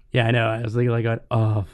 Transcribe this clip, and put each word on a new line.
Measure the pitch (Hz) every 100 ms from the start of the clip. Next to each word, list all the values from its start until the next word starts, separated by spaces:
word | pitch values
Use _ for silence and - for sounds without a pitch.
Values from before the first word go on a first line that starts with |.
| -
Yeah, | 127 113
I |
know. | 120 113
I | 113
was, | 117
like, | 117 123
like, | 117
going, | 113 113 -
"Oh, | 117 110 107 92